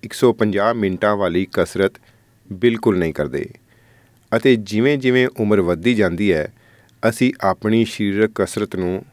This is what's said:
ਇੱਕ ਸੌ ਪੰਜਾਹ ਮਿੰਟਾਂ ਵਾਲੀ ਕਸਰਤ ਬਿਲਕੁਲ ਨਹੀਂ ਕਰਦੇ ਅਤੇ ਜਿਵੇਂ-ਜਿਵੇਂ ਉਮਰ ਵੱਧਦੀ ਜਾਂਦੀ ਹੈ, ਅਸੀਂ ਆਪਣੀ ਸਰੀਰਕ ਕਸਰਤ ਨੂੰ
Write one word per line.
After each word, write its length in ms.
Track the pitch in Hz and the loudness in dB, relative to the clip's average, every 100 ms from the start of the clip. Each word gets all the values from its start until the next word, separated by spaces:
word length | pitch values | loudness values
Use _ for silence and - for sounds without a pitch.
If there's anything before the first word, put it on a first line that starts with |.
ਇੱਕ 100 | 113 | -14
ਸੌ 200 | - 127 | 2 2
ਪੰਜਾਹ 400 | 110 107 98 107 | 4 0 2 0
ਮਿੰਟਾਂ 440 | 117 101 90 104 104 | 2 0 0 0 0
ਵਾਲੀ 300 | 95 85 95 | 0 0 -2
ਕਸਰਤ 380 | - 85 - 98 - _ _ _ _ _ | -2 -2 0 -2 -2 _ _ _ _ _
ਬਿਲਕੁਲ 440 | 95 120 113 113 92 | 0 0 2 0 2
ਨਹੀਂ 160 | 82 | 0
ਕਰਦੇ 360 | 76 73 67 - - _ _ _ _ _ _ _ 113 | -2 -6 -4 -8 -14 _ _ _ _ _ _ _ 0
ਅਤੇ 200 | 135 120 | 2 2
ਜਿਵੇਂ-ਜਿਵੇਂ 720 | 98 107 127 143 127 127 127 - | 0 0 0 0 2 2 0 0
ਉਮਰ 220 | 104 104 | 0 2
ਵੱਧਦੀ 320 | 87 87 90 | 2 0 0
ਜਾਂਦੀ 400 | 117 95 85 104 | 2 0 0 0
ਹੈ, 200 | 80 76 - _ _ _ _ 113 | 0 -2 -10 _ _ _ _ -4
ਅਸੀਂ 240 | 113 127 - | 0 -2 0
ਆਪਣੀ 440 | - 139 107 113 113 | -2 -2 0 0 0
ਸਰੀਰਕ 460 | - 104 98 107 110 | -2 -4 0 0 0
ਕਸਰਤ 400 | 95 - 104 92 | -4 -4 -6 -4
ਨੂੰ 300 | 90 95 - | -4 -4 -8